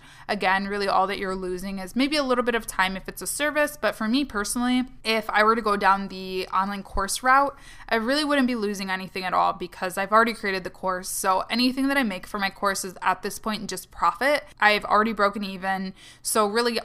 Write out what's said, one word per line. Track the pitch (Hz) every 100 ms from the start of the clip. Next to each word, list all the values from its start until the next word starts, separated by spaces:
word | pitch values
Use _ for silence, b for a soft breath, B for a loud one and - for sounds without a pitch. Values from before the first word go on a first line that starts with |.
| B B -
Again, | 208 190 190 196
really | 202 196
all | 185 190
that | 190
you're | 190
losing | 190 185 180 196 196
is | 185
maybe | 240 277 302
a |
little | 262 247
bit | 240
of | 233 -
time | - 190 190
if | 196
it's | -
a | 185
service, | - 294 294 294 -
but | 208
for | - 220
me | 262
personally, | 285 208 208 240 247 254 254 -
if | 220 220 214
I | 208
were | 214
to | 226
go | 208 202
down | 196 196 190
the | 190 185 185 -
online | 185 196 196
course | - - 196 -
route, | 262 269 277 - B B B
I |
really | 226 220 294
wouldn't | 294 285 247
be |
losing | 240 208 202 190
anything | 185 185 196
at | 185
all | 180 175
because | 170 175 - 185 196
I've | 196
already | 214 233
created | 208 202 190
the | 180
course. | - 185 185 185
So | - 196 190 -
anything | 233 254 269 269
that | 277
I |
make | 226 185 -
for | 214
my | 196
course | - 196 190
is | 190 180
at | 190 180
this | 208 -
point | 220 208 196
just | 185 -
profit. | - 170 - 269 294 - -
I've | 214 208
already | - 208 220
broken | 214 202 208
even, | 196 185 190 190 190 - B B
so | - 226
really | 208 226 240 226